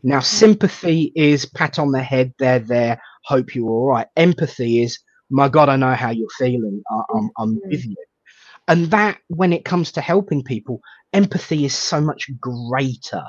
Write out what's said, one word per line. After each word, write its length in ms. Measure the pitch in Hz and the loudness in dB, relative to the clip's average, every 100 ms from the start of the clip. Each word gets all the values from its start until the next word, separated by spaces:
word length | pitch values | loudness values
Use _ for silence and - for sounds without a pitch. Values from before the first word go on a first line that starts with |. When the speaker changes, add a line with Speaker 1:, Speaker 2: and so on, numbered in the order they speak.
Speaker 1:
Now, 160 | 131 139 | 0 0
Speaker 2:
Mm. 40 | |
Speaker 1:
sympathy 880 | 123 - 220 214 196 - 180 165 156 160 | 0 6 6 6 2 0 0 2 0 2
is 300 | 147 147 - | 4 4 -2
pat 340 | - 156 - | -4 -4 0
on 120 | 147 | 0
the 120 | 131 | -2
head, 280 | 131 135 131 - | 0 0 0 0
"There, 220 | 131 127 | 2 2
there, 420 | 110 120 117 117 - _ | 0 0 0 -2 -8 _
hope 320 | - 131 123 127 | -2 -2 0 -6
you're 120 | 113 | -2
all 200 | 113 135 | 0 0
right." 200 | 123 110 - | 0 -2 2
Empathy 680 | 175 170 151 - 120 117 | 2 2 -4 -4 0 2
is, 160 | 120 - _ _ _ | 0 -4 _ _ _
"My 180 | 135 139 | 2 4
God, 180 | 151 143 | 6 4
I 100 | 135 | 4
know 180 | 131 127 | 2 0
how 160 | 123 | -2
you're 160 | 117 107 - | -4 -6 -2
feeling. 460 | 127 123 107 101 - | -2 0 -4 -6 -6
I, 100 | 110 110 110 | -6 -4 -4
I'm, 140 | 107 - | -4 -4
I'm 160 | 110 110 | -4 -4
Speaker 2:
Mm-hmm. 140 | 98 | -4
Speaker 1:
with 160 | - 117 | -8 -6
you." 80 | 98 - _ _ _ - - - | -12 -16 _ _ _ -20 -12 0
And 240 | 165 165 | 2 2
that, 260 | 208 208 - _ | 0 0 -4 _
when 220 | 165 185 | 0 2
it 140 | 170 - | 0 -2
comes 260 | 180 160 | -2 -2
to 80 | - | -6
helping 420 | - 185 202 147 | 0 0 0 -4
people, 360 | 127 113 - 113 - - _ | -4 -8 -6 -12 -12 -20 _
empathy 520 | 196 196 - - 156 143 | 0 2 0 -4 -2 -2
is 80 | |
so 260 | - - 156 | -2 -2 0
much 300 | 151 - - 131 | -2 -4 -10 -10
greater 840 | 127 120 120 131 135 107 - 92 | -8 -8 -4 -2 -2 -6 -10 -10